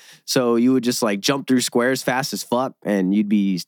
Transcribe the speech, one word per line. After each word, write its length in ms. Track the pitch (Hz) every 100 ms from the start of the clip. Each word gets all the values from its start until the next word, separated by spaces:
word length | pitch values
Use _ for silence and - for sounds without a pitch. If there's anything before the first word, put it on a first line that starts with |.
| - - -
So 300 | 135 120 117
you 180 | 123
would 100 | 131
just, 180 | 120 123
like, 180 | 113 101
jump 280 | 98 139 -
through 140 | 127
squares 400 | - 120 123 131
fast 320 | - 127 143
as 100 | -
fuck 300 | - 120 131 -
and 300 | - 101 92
you'd 160 | 101 104
be 320 | 104 98 90